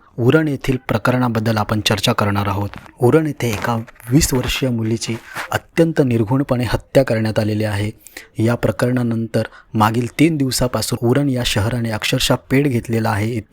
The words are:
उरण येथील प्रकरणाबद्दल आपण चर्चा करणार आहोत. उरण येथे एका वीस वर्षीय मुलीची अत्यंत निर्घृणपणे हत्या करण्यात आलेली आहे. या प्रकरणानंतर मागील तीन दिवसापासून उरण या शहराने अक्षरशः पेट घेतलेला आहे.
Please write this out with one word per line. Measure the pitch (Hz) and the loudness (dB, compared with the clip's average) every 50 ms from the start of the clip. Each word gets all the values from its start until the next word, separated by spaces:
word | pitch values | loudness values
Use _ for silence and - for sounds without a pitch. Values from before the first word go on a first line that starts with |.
| _ _ _ - | _ _ _ 2
उरण | 117 127 151 160 160 151 | 4 6 6 6 4 2
येथील | 135 123 - 139 131 127 - - | -2 -2 -2 -2 -2 -2 -2 -4
प्रकरणाबद्दल | - 107 - 127 127 127 123 120 110 113 107 113 110 | -4 0 0 0 2 2 0 0 0 0 0 0 0
आपण | 107 104 - 110 107 | 0 0 0 -2 -2
चर्चा | - - 113 98 - 120 | 0 0 0 0 2 0
करणार | 117 - 107 101 101 101 101 101 | 0 0 0 0 0 0 -2 -2
आहोत. | 98 98 104 101 - - - - - - | -2 -4 -4 -6 -10 -14 -20 -20 -4 2
उरण | 123 120 139 160 160 | 4 4 4 4 2
येथे | 151 - - 123 120 | 0 -2 -4 -4 -4
एका | 104 95 - 123 117 113 113 - - - - 117 | -4 -4 -2 -2 -2 -4 -4 -8 -16 -18 -4 2
वीस | 127 156 - - 139 | 2 2 4 2 0
वर्षीय | 123 120 - - - 135 127 | -2 -2 -2 -2 -2 -2 -2
मुलीची | 120 113 110 110 113 110 - - 113 117 - - - - - - | 0 -2 -2 -2 -2 -4 -4 -6 -8 -8 -10 -12 -14 -12 -8 -6
अत्यंत | - - - - _ 165 165 165 151 165 143 | -6 -6 -8 -2 _ 2 2 4 4 2 2
निर्घृणपणे | 123 117 113 113 101 135 135 143 - 127 120 123 107 | 2 2 0 0 0 0 0 0 0 -2 -2 0 -2
हत्या | - - - _ - 139 | -2 -4 -6 _ 2 2
करण्यात | 131 - 113 110 110 110 107 117 | 4 4 0 0 0 -2 -2 -2
आलेली | 107 107 107 104 107 | -2 0 0 0 -2
आहे. | 107 104 98 104 107 - - - - - - - - _ - 110 | -2 -2 -4 -4 -6 -8 -10 -20 -20 -20 -20 -20 -12 _ -2 0
या | 113 120 | 0 0
प्रकरणानंतर | - - - - - 127 123 127 123 120 117 113 113 113 110 - 113 110 - - - - _ - | 0 0 -2 0 0 -2 0 0 0 0 -2 -2 -2 -4 -2 -2 -4 -4 -4 -8 -18 -18 _ 0
मागील | 110 107 110 113 127 120 113 - - | 2 2 2 2 0 -4 -4 0 2
तीन | 143 170 160 | 2 2 2
दिवसापासून | 143 135 127 120 - 127 123 - 110 - - 123 - 120 | 0 -2 -2 0 -2 -2 -2 -2 -4 -4 -4 -4 -2 0
उरण | 117 127 139 147 139 | 2 2 2 2 0
या | 127 123 120 | -2 -2 -2
शहराने | - - 104 98 117 127 120 117 113 | -2 0 0 0 0 -2 -2 -4 -4
अक्षरशः | 107 107 - - - 131 - - 127 | -4 -4 -2 -2 -2 0 2 2 0
पेट | - - - 131 135 147 | 0 0 0 2 2 2
घेतलेला | 147 120 113 - - 113 113 110 110 | 2 0 -2 -2 -2 -2 0 0 0
आहे. | 107 101 104 113 123 110 104 - | 0 0 -2 -2 -2 -4 -6 -2